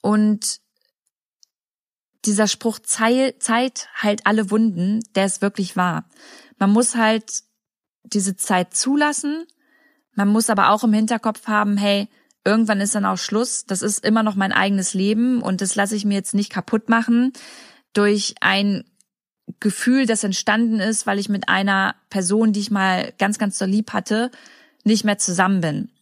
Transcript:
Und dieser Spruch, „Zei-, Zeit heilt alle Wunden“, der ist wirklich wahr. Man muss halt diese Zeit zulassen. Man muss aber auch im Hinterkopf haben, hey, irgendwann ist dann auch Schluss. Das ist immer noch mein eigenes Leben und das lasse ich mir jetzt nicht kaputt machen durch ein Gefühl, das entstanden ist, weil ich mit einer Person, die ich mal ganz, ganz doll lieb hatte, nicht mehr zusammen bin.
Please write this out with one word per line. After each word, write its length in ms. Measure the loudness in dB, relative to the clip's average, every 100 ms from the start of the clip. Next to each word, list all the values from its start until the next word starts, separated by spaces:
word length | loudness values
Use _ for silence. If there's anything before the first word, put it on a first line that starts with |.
Und 600 | 0 2 2 2 -4 -8 _ _ _ _ _ _ _ _ _ _ _ _ _ _ _ _
dieser 240 | -4 0 0
Spruch, 300 | 0 -6 -6
„Zei-, 580 | -8 -2 2 2 0 -2
Zeit 500 | -2 0 -2 -6 -14 -4
heilt 240 | -2 0 0
alle 240 | 0 0
Wunden“, 520 | 2 0 0 -2 -2 -2
der 120 | -2 -2
ist 140 | 0
wirklich 360 | -4 -2 -6 -2
wahr. 320 | -2 -2 -8 _ -20 -20 -20 _
Man 120 | 2
muss 260 | 4 2 2
halt 480 | 2 2 -2 -12 _ _ _ _ _ _
diese 340 | -4 -2 -2 -4
Zeit 380 | -2 0 0
zulassen. 720 | -4 0 0 0 -2 -4 -6 -10 _ _ _ _ _ _
Man 140 | -2 2
muss 220 | 2 2
aber 200 | 4 4
auch 140 | 4
im 80 | 4
Hinterkopf 540 | 2 2 0 -2 -4 -2
haben, 300 | 0 0 0
hey, 320 | 0 0 -2 _ _ _
irgendwann 360 | 0 2 2 0
ist 140 | 0
dann 100 | -2
auch 140 | -2 -4
Schluss. 480 | -4 -2 -2 -6 -6
Das 160 | -4
ist 220 | -2 -2
immer 180 | 0 2
noch 120 | 2
mein 180 | 0 0
eigenes 420 | 0 2 0 -2
Leben 480 | 0 0 2 2 0
und 180 | -2 -2
das 140 | -2
lasse 220 | -2 -2 0
ich 80 |
mir 100 | 0
jetzt 200 | -2 -2
nicht 160 | -2 -2
kaputt 380 | -6 -4 -4 0
machen 440 | 0 2 2 2 -4 -20 -20 -20 -20 _
durch 420 | 2 2 2 -2 -2
ein 440 | 0 2 0 -2 -6 _ _ _ _ _ -20 -4
Gefühl, 480 | -4 -2 2 2 2
das 160 | 0
entstanden 560 | -2 -2 0 0 2 0
ist, 280 | 0 -2 -2
weil 120 | -4
ich 100 | -2
mit 200 | -4 0
einer 480 | 0 2 2 0 -4 _
Person, 440 | -4 0 2 2
die 80 | 0
ich 100 | -2
mal 420 | 0 0 0 -4 _
ganz, 200 | -2 0
ganz 200 | -2 -2
doll 100 | 0
lieb 240 | 0 0
hatte, 380 | -6 -2 -2 -2 -8 -20 -20 _ _
nicht 200 | 0 2
mehr 140 | 2 -2
zusammen 420 | -2 0 2 2
bin. 300 | 0 -2 -6 _